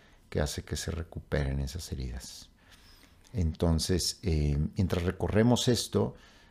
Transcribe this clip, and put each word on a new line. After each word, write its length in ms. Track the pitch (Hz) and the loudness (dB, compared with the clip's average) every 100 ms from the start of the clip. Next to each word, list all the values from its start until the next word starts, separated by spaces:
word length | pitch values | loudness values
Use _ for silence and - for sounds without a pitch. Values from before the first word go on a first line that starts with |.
| - - - | -20 -20 -6
que 100 | - | -2
hace 220 | 78 - | -2 -4
que 120 | - - | -6 -6
se 140 | - | -4
recuperen 720 | 82 85 - - 73 69 69 | -6 -8 -10 -4 -2 0 -2
esas 300 | 67 82 - | -4 -6 -8
heridas. 560 | 65 64 65 - - - _ - - - - - - - | -8 -8 -10 -12 -18 -20 _ -20 -20 -20 -20 -20 -20 -8
Entonces, 840 | 101 82 78 85 80 - 90 - - | -2 0 2 2 4 2 0 0 -2
eh, 360 | 85 78 73 71 78 - | 0 2 2 2 0 0
mientras 260 | 90 90 | 0 2
recorremos 640 | 87 - 85 95 117 120 - | 0 -2 0 4 4 4 2
esto, 460 | 113 - 104 113 - - - - | 0 0 0 0 -4 -20 -20 -20